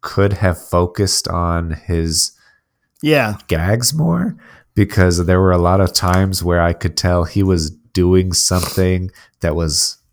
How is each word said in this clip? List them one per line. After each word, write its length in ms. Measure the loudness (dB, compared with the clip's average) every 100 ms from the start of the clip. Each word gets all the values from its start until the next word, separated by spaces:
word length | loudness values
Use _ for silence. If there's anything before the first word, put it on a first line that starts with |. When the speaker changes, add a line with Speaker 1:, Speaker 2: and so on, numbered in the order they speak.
Speaker 1:
could 320 | -6 0 0
have 280 | 2 -2 -2
focused 640 | -2 -2 -2 -2 -2 -2 -4
on 440 | -4 -2 -2 -4
his 600 | -8 -4 -2 -2 -2 -4 _ _ _ _ _ _ _
Speaker 2:
Yeah. 360 | 0 2 0 -4 -4
Speaker 1:
gags 480 | -2 0 0 0
more, 420 | -2 0 0 -2 -8 -18 -20 _
because 500 | -2 0 2 2 2
there 160 | 2 2
were 120 | 4
a 60 | 4
lot 220 | 2 2
of 120 | 2
times 520 | 0 0 0 0 -2
where 160 | 0 2
I 120 | 0
could 240 | 0 -4 -2
tell 280 | 0 0
he 180 | 0 0
was 280 | 2 0 -2
doing 640 | -8 _ 0 4 4 2
something 760 | -2 0 -2 -2 0 0 0 -4 -12 -20 _
that 160 | -2 -2
was 400 | -2 -2 -4 -6 _